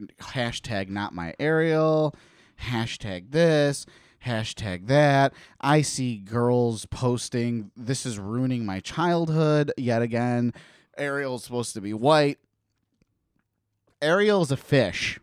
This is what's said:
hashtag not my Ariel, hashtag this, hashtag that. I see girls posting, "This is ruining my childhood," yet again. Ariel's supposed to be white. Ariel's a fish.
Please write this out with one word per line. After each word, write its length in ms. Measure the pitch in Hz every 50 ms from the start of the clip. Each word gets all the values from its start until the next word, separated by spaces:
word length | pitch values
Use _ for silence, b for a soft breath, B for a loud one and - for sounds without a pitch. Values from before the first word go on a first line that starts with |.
| 101 - _ -
hashtag 720 | - - - 135 120 117 117 - - - 113 98 98 95
not 240 | 98 101 104 - -
my 200 | 87 85 82 - -
Ariel, 760 | 143 151 160 160 160 165 160 156 156 160 156 156 156 147 b b b b b b b b b - -
hashtag 680 | 120 123 113 113 117 - - - 107 92 87 90 123
this, 540 | 139 160 170 165 156 147 147 143 139 - - b b b b b b b -
hashtag 600 | 127 120 110 110 - - - 110 104 90 90 92
that. 460 | 113 135 147 151 143 139 135 139 135 B B B B B B
I 220 | - 139 151 156
see 360 | 143 - - - 131 123 117
girls 680 | 101 98 98 113 120 120 123 123 123 120 117 113 101 -
posting, 840 | - - - 135 123 123 117 - - - 123 120 120 117 117 101 101 -
"This 300 | 123 120 110 135 - -
is 140 | 127 110 104
ruining 440 | 98 101 113 123 131 131 127 120 113
my 160 | 101 95 95
childhood," 920 | - - - 160 165 175 170 170 170 160 156 160 160 151 151 151 147 143 -
yet 280 | - 131 123 117 113 120
again. 500 | 117 117 117 120 123 120 120 120 120 B B B B B B B B _ -
Ariel's 440 | 143 143 139 143 139 131 127 117 -
supposed 280 | - 123 120 117 - -
to 80 | 110
be 120 | 98 101 107
white. 440 | 107 117 143 156 151 147 143 143 - _ _ _ _ _ _ _ _ _ _ _ _ _ _ _ _ _ _ _ _ _ _ _ _ _ _ _ _ _ _ _ _ 143
Ariel's 480 | 151 170 196 208 214 208 196 170 131
a 60 | 139
fish. 640 | - - - 147 135 113 90 - - - - - -